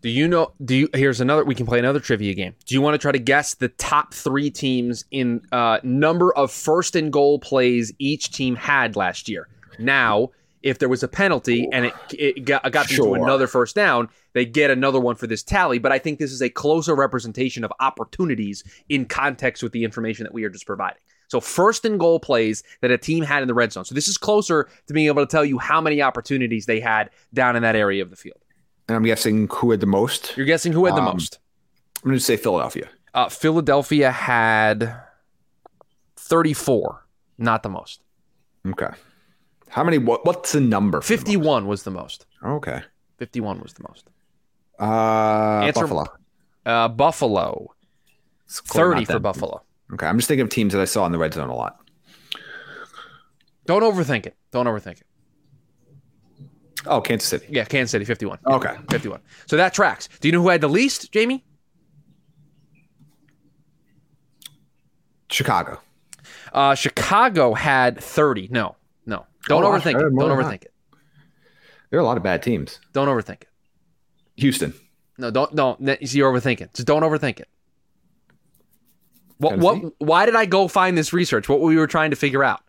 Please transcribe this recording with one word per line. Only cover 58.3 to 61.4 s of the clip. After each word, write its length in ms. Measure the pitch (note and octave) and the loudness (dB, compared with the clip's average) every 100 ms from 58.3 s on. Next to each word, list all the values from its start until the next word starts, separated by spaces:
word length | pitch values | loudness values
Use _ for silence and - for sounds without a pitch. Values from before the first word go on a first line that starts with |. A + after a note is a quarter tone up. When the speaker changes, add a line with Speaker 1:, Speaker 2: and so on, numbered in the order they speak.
| F#2 C3 | -6 0
Speaker 2:
Okay. 300 | C3 - - - | 0 0 -8 -4
Speaker 1:
Fifty-one. 300 | A#2+ - F#2 _ - - | -4 -4 -12 _ -20 -2
So 100 | D3+ | 2
that 180 | F3+ | 2
tracks. 340 | - F#3+ G2+ - - | 2 0 0 -12 -4
Do 80 | D3 | 0
you 40 | |
know 100 | E3+ | 2
who 80 | F3 | 4
had 100 | F3 | 4
the 80 | D3 | 2
least, 420 | E3 C4+ - - | 2 2 -2 -4
Jamie? 340 | G#3+ A3+ C4 | 0 0 -2